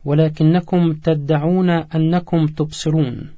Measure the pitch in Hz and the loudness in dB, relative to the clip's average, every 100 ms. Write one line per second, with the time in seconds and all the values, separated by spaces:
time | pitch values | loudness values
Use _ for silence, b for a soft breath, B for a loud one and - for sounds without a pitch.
0 | 139 147 156 156 156 175 - 180 170 156 | 0 2 2 2 2 2 0 0 0 0
1 | 165 160 139 151 156 185 180 165 160 160 | -2 -2 0 0 2 2 2 0 -2 -2
2 | 160 175 175 170 151 151 151 - 160 156 | 0 0 0 0 0 -2 -6 -4 -2 0
3 | 135 117 - | -2 -4 -12